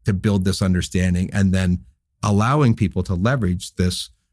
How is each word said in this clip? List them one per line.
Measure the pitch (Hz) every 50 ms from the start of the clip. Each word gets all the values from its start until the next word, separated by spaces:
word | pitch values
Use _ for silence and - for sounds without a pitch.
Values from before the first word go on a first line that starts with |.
| -
to | - 98
build | 90 - 107 101 98 92
this | 98 90 -
understanding | 101 95 90 87 82 - - 95 90 92 87 87 92 - -
and | 104 98 95 92
then | 92 95 90 90 87 - - _ _ _ _ _ _ -
allowing | 104 104 101 107 123 139 151 143 117 110
people | - 104 90 - 92 90
to | - 95
leverage | 85 95 117 139 131 107 90 90 90 - - -
this | - 92 90 - - - - _ _ _ _